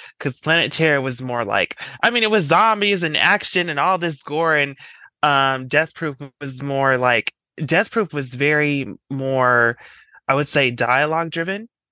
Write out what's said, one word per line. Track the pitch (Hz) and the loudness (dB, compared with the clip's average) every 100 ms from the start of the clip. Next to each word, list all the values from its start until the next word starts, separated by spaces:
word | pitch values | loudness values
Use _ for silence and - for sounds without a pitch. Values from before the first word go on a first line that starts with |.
| - _ | -20 _
'cause | 139 - | -8 -6
Planet | 156 165 151 | 0 0 0
Terror | 151 160 143 | 0 2 2
was | 131 120 | -2 -6
more | 127 120 | -6 -4
like, | 101 101 90 - - - | -2 -2 -2 -6 -16 -2
I | 226 | 0
mean, | 240 | 0
it | 220 | 2
was | 214 | 2
zombies | 147 170 220 214 208 196 | 4 4 4 2 0 0
and | 165 147 | -2 2
action | 165 202 - 180 175 | 2 2 0 -2 -2
and | 143 | 0
all | 165 185 | 0 0
this | 170 143 | -2 -6
gore. | - 151 165 151 | -6 -2 2 2
And, | 143 135 - - - _ | 0 -6 -20 -20 -20 _
um, | 151 139 135 131 131 | 0 2 2 -2 0
Death | 147 160 | 0 0
Proof | - 160 135 139 _ | -6 -8 -8 -16 _
was | 143 127 | -14 -8
more | 143 139 135 127 | -4 0 2 2
like, | 127 117 - - _ - 151 | 2 2 -2 -12 _ -10 0
Death | 170 214 | 0 0
Proof | 226 190 | -2 -4
was | 147 127 123 | -6 -8 -2
very | 143 151 147 143 113 - _ | 0 2 0 -2 -6 -12 _
more, | 135 135 131 123 120 117 120 - - _ - - | -6 -2 2 4 4 2 0 -12 -20 _ -10 -2
I | 139 | -2
would | 147 | 0
say, | 147 127 | 0 0
dialogue | 120 120 131 151 160 165 | 0 0 2 2 -2 -4
driven. | 165 170 202 233 _ _ | -6 -6 -8 -12 _ _